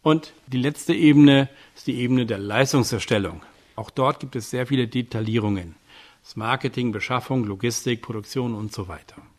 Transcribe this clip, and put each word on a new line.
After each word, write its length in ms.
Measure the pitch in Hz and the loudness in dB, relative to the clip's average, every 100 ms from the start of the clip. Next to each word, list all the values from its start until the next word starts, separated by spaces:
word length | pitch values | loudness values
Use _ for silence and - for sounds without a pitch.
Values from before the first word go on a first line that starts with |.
Und 320 | 151 156 - - - | 2 0 -2 -20 -6
die 120 | 127 | -2
letzte 360 | 135 151 - | -2 -4 -2
Ebene 540 | 104 151 147 143 139 139 - - | 4 6 10 10 8 2 -6 -20
ist 120 | - - | -12 -8
die 100 | 123 | -4
Ebene 300 | 127 127 113 | 0 0 0
der 120 | 101 | -4
Leistungserstellung. 1040 | 101 107 135 143 113 117 - 110 92 82 - _ _ - | -2 0 2 2 0 -4 -2 -2 -2 -8 -18 _ _ -14
Auch 140 | 107 | -10
dort 300 | - 131 143 | -2 -2 -2
gibt 160 | 135 123 | -8 -10
es 140 | 107 | -6
sehr 160 | 127 123 | -6 -2
viele 220 | 135 117 | -2 0
Detaillierungen. 880 | 123 117 113 110 113 107 101 85 - _ - - _ | -4 -4 -6 -2 0 0 -2 -6 -18 _ -20 -20 _
Das 140 | - - | -16 -8
Marketing, 560 | 110 131 135 - 120 | -4 -2 -2 -4 -4
Beschaffung, 520 | 107 - 127 - 131 | -4 -4 -4 -2 -2
Logistik, 580 | 107 98 120 - 131 117 | -2 -4 -4 -4 -4 -6
Produktion 520 | - 110 98 131 123 | -6 -12 -8 -6 -6
und 180 | 107 107 | -6 -8
so 160 | - 95 | -10 -12
weiter. 280 | 87 - - - | -14 -18 -20 -20